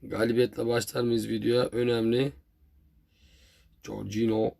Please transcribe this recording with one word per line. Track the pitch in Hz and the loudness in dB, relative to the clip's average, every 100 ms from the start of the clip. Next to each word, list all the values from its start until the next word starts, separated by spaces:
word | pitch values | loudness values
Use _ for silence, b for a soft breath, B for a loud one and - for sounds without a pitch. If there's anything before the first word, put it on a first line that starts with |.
Galibiyetle | - - 123 117 123 - 113 | -8 -2 0 2 0 0 0
başlar | 117 117 127 | 0 -2 -2
mıyız | 120 117 110 | 0 0 0
videoya? | 113 104 120 123 | -2 2 2 2
Önemli. | 113 123 117 113 120 139 - _ _ _ _ _ _ _ b b b b b b _ | 0 0 2 2 2 0 -4 _ _ _ _ _ _ _ b b b b b b _
Jorginho | - 107 101 107 113 110 110 - | -14 -10 -6 -2 0 2 0 -4